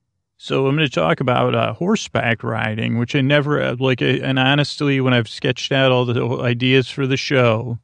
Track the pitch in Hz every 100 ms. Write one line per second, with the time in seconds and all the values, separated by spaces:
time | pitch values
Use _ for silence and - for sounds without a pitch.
0 | _ _ _ _ - 139 135 147 147 165
1 | 160 165 127 120 123 120 113 110 175 220
2 | - 120 117 117 120 113 113 110 117 117
3 | 120 147 131 147 143 139 131 123 131 127
4 | 139 131 135 135 131 143 143 - 147 135
5 | 127 123 110 - 135 127 - 139 135 127
6 | 123 117 120 135 127 120 127 131 123 -
7 | 135 135 - 135 120 110 123 117